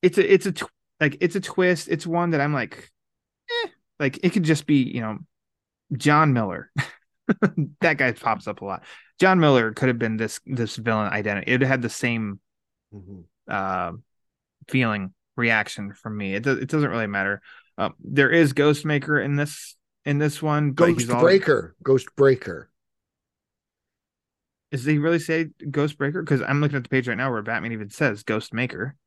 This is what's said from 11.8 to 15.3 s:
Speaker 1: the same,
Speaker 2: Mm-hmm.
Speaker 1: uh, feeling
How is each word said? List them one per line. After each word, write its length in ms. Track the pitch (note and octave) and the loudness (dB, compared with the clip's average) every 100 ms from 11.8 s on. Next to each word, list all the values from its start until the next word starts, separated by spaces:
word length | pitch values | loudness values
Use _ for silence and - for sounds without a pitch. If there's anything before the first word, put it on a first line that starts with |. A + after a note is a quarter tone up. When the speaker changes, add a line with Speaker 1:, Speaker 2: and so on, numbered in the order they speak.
Speaker 1:
the 80 | A#2+ | -2
same, 480 | - B2 A#2 G#2+ G2 _ _ _ _ _ | -4 -4 -4 -6 -10 _ _ _ _ _
Speaker 2:
Mm-hmm. 280 | G#2 F#2 G2 E2+ _ - | -20 -20 -20 -20 _ -8
Speaker 1:
uh, 440 | G2+ F#2+ F#2 F2 F2 _ _ _ _ _ _ - | -6 -4 -4 -6 -10 _ _ _ _ _ _ -6
feeling 440 | C3 A#2+ G#2 F#2+ _ _ | -2 0 -2 -6 _ _